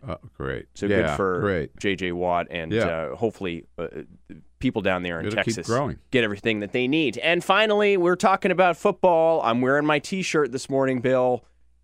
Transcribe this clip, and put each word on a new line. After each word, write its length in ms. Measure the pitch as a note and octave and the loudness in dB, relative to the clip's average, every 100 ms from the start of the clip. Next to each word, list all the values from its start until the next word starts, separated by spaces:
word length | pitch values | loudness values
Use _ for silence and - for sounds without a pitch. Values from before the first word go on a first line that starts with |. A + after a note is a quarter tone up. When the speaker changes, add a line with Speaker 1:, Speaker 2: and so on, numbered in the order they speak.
| - | -10
Speaker 1:
Oh, 120 | E2 - - | -12 -14 -10
great. 300 | C2+ C2+ - | -8 -8 -10
Speaker 2:
So 100 | - G2+ | -6 0
Speaker 1:
Yeah, 140 | G2 | 2
Speaker 2:
good 80 | E2 D2 | 2 0
for 240 | F#2+ F2+ | 0 0
Speaker 1:
great. 360 | G2+ F2+ C#2 - | 0 -2 -4 -4
Speaker 2:
J 180 | G2+ F#2 | -4 -2
J 160 | F#2 | -4
Watt, 360 | F2 F2+ F2 E2+ | -2 0 0 -2
and, 200 | E2+ E2 | -6 -4
Speaker 1:
Yeah. 140 | F2 F#2+ | 0 0
Speaker 2:
uh, 300 | E2 D2+ C2+ | -2 -6 -4
hopefully, 480 | A#2 - F#2+ E2+ - - | -4 -4 -6 -8 -12 -10
uh, 80 | E2 - A#1 - - D#2+ - _ | -10 -10 -16 -20 -20 -20 -20 _
people 240 | C3 A2+ | -4 0
down 200 | F#2+ F2+ | 0 0
there 160 | F2 E2 | -2 -4
in 60 | G2+ | -4
Speaker 1:
It'll 120 | G#2+ | -2
keep 120 | G#2 | -2
Speaker 2:
Texas 120 | F#2 E2+ | -4 -2
Speaker 1:
growing. 320 | A#2+ C3+ - _ | -2 -2 -8 _
Speaker 2:
get 120 | B2 | 0
everything 380 | A2 G2 A2+ G#2+ | 0 -2 -2 -2
that 120 | G2+ | -2
they 140 | B2 B2+ | -2 0
need. 300 | D#3+ C#3 G2 | 0 0 -2
And 240 | D#3 F3 | 0 0
finally, 540 | - G3 A3 G#3 G#3 G3 | 2 2 4 4 2 2
we're 180 | F3 | 2
talking 360 | F3+ G3+ F#3+ F#3+ | 2 2 2 2
about 260 | F3 F#3 E3 | 2 2 2
football. 640 | G#3 F#3+ F#3 E3 E3 D#3+ | 0 2 4 6 4 4
I'm 180 | A#2 A#2+ | 2 2
wearing 240 | C3 C#3+ D3+ | 2 2 2
my 120 | D3 | 0
T-shirt 540 | - F#3+ F3 D#3+ C3+ | -2 -6 0 0 0
this 160 | B2+ - | -2 -4
morning, 300 | C3+ C3 B2+ | 0 0 0
Bill. 440 | B2 B2+ B2+ B2 - _ _ _ | 0 2 2 0 -6 _ _ _